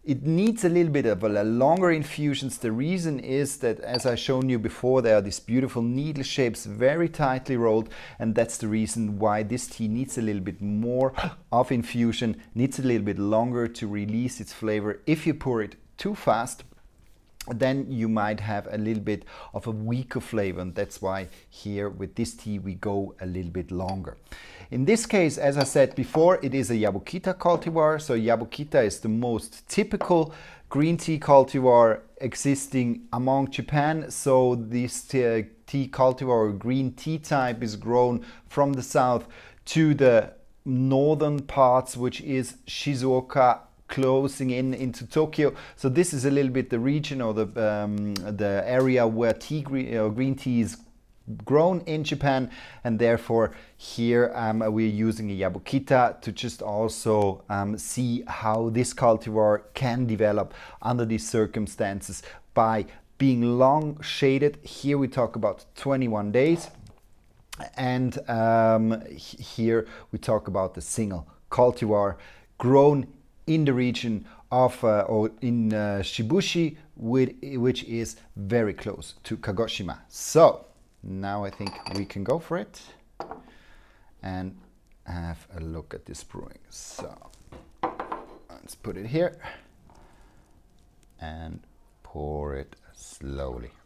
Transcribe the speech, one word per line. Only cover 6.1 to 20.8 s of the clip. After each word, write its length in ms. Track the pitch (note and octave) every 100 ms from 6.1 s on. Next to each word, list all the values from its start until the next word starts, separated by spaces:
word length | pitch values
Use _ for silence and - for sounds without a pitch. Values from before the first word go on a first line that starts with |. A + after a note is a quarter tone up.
| C#3
shapes, 440 | C3 - B2 G#2+ -
very 420 | G#2 B2+ D#3+ E3+
tightly 480 | E3 C#3+ C3 C3 B2+
rolled, 320 | A#2 A2 A2 - - -
and 160 | A2+
that's 240 | A2 A#2 -
the 100 | A2
reason 500 | A2 G#2+ A#2 G#2+ G2+
why 260 | G#2+ G#2
this 220 | G#2+ B2 -
tea 220 | - A2
needs 300 | A2+ C3 -
a 20 |
little 220 | A2 G#2
bit 180 | F#2 F2+
more 540 | G2+ G#2 A#2+ B2+ C3 - F3+ - -
of 220 | A#2 B2+
infusion, 640 | B2 - A#2+ A#2 A2 A#2+ - -
needs 240 | A2+ C3 -
a 40 |
little 240 | C3 A#2 G2+
bit 120 | G2
longer 480 | G2+ A2 A#2+ A#2+ A#2
to 220 | A#2 G#2+
release 540 | G#2 G#2 A2+ B2 -
its 100 | G#2+
flavor. 480 | - A2 G#2+ G#2 G2+ -
If 200 | D#3+ E3
you 60 |
pour 300 | C#3+ C3+ A#2
it 140 | G#2 - - -
too 180 | G3
fast, 500 | G#3 - A2+ A#2+ - - - - _ _ - _ - -
then 420 | A2+ C3 C3+ -
you 180 | B2+ A2
might 320 | G#2+ G#2 G#2+
have 260 | G#2 G#2 -
a 80 | G#2+
little 240 | G#2+ A2
bit 220 | G#2+ G#2 - - -
of 140 | - A#2+
a 40 |
weaker 500 | G#2+ A2 B2 C3 C3
flavor, 400 | - A2+ G2 F2
and 140 | F2+
that's 260 | E2+